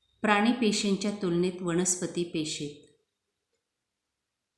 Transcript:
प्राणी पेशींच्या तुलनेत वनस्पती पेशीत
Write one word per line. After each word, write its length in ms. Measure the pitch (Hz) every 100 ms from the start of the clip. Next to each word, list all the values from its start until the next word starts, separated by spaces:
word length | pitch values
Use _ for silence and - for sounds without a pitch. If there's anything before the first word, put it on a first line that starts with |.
| _ -
प्राणी 300 | 214 202 226
पेशींच्या 580 | 240 214 202 202 185 208
तुलनेत 520 | 208 180 170 180 180
वनस्पती 640 | 180 170 180 - 170 175
पेशीत 640 | 170 160 156 - 143 - - _ _ _ _ _ _ _ _ _ _ _ _ _ _ _ _